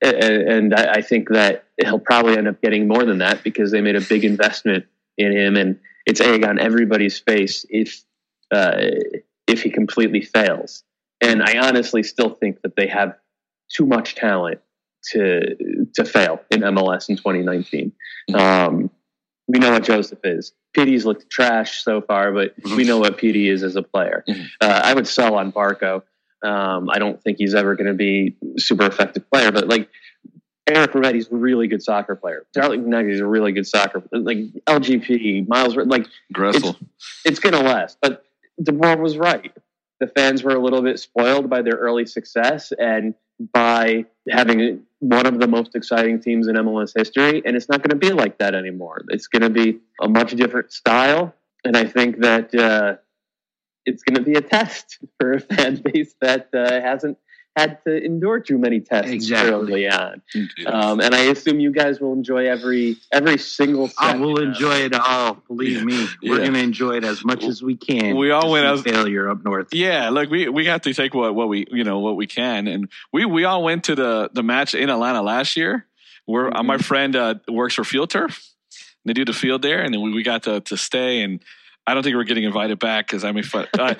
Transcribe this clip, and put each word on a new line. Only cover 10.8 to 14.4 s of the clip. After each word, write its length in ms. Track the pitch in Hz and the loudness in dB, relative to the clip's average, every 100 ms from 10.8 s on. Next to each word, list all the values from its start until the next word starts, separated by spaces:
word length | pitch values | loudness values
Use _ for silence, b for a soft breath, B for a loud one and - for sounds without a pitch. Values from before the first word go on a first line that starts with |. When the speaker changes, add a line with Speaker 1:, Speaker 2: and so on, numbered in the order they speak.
| _ _ _ _ | _ _ _ _
Speaker 1:
And 220 | 120 110 | 2 2
I 160 | 110 117 131 | 2 2 2
honestly 340 | 123 117 113 | 2 0 -2
still 280 | 107 - 113 | -2 -2 -2
think 320 | - 107 - | -2 -4 -4
that 140 | 95 - | -4 -2
they 100 | - | -2
have 280 | 101 98 - _ _ _ _ - | 0 -2 -4 _ _ _ _ -8
too 140 | - | 0
much 300 | 143 117 113 | 2 2 0
talent 460 | - 110 95 | -2 0 0